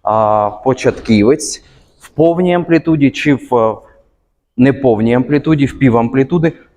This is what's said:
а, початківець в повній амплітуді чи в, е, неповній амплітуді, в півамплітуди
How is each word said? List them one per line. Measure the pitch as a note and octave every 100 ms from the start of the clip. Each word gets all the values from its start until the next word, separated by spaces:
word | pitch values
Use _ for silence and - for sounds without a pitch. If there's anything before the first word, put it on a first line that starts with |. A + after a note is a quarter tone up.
а, | G#2 A2 G#2+ G#2+ G#2 -
початківець | C3 C3 - - - G#2+ G#2 D#3 - - _ _ _ _
в | -
повній | - E3 E3+ F3+
амплітуді | F3 D#3+ D#3+ D#3+ D#3 C3+
чи | - D3+
в, | C#3 -
е, | B2 A2 G#2 - _ _ _ _ _ _ -
неповній | C3 C3+ C3+ G#2+ A2+
амплітуді, | A#2+ B2+ D3 D#3 D#3 C3+
в | -
півамплітуди | C3+ A#2 A#2 C3 C3+ F3 D#3+ - _